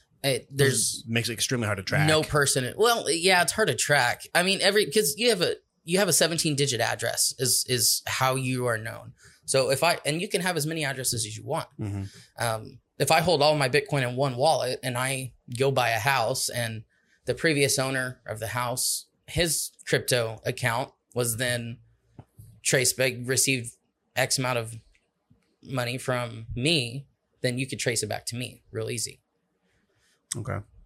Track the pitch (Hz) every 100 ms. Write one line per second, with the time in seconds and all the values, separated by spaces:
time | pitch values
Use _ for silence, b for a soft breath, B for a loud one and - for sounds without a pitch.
0 | B _ 139 123 - 139 139 120 - -
1 | 113 113 110 107 - 127 107 98 92 101
2 | 151 156 147 151 139 139 123 - 233 233
3 | - 165 180 180 175 - 196 117 - 143
4 | 123 - - 165 180 185 - 214 185 214
5 | 214 190 240 196 139 - _ _ 165 180
6 | 202 - 165 165 160 139 139 117 117 113
7 | 117 - - - 127 - - 123 117 -
8 | - - 131 131 131 127 123 110 110 107
9 | 113 - b b b 135 127 135 165 156
10 | 139 160 214 190 185 165 151 165 139 131
11 | 123 120 110 107 110 156 - - 104 101
12 | 95 B B - 117 110 101 - _ -
13 | 139 160 165 151 151 151 135 143 - 143
14 | 123 123 139 123 156 127 123 - 131 123
15 | 131 135 127 - - 123 135 131 120 113
16 | 127 135 113 131 - 123 117 110 - _
17 | _ _ - 123 165 143 135 - 131 135
18 | 127 - - 110 110 120 123 127 - -
19 | - _ - 156 170 143 - - - 143
20 | - 123 113 110 127 123 127 117 135 _
21 | _ 120 120 113 127 120 117 120 _ _
22 | _ - - - - - - 143 123 -
23 | 131 123 123 127 - 131 120 - _ _
24 | _ 123 131 - 127 123 113 113 - _
25 | _ _ _ _ _ _ - 131 120 127
26 | - 123 120 113 113 123 139 165 120 131
27 | - _ _ _ 127 123 131 104 127 110
28 | 104 107 - 120 127 - _ 110 110 120
29 | - - _ _ _ _ _ _ _ _
30 | _ _ - 113 107 98 - -